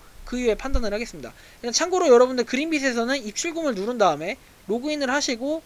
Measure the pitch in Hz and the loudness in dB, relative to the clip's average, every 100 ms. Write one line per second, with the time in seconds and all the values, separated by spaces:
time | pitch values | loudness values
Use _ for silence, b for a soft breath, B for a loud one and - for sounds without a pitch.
0 | B - - 247 247 208 262 269 226 202 | B -20 -10 -2 0 0 0 -2 0 -4
1 | 233 165 117 B B B 240 233 339 359 | -6 -12 -16 B B B -4 -2 0 2
2 | 349 240 254 254 233 254 320 302 269 233 | 8 8 8 2 -2 -2 0 0 0 0
3 | 233 277 214 - 339 320 311 202 202 247 | 0 -2 -4 -6 -6 -4 -2 -2 -2 2
4 | 190 147 165 269 B B - 226 285 302 | 2 2 -4 -8 B B -6 -4 -4 -2
5 | 262 277 277 240 269 320 | -2 0 -2 -4 -4 -4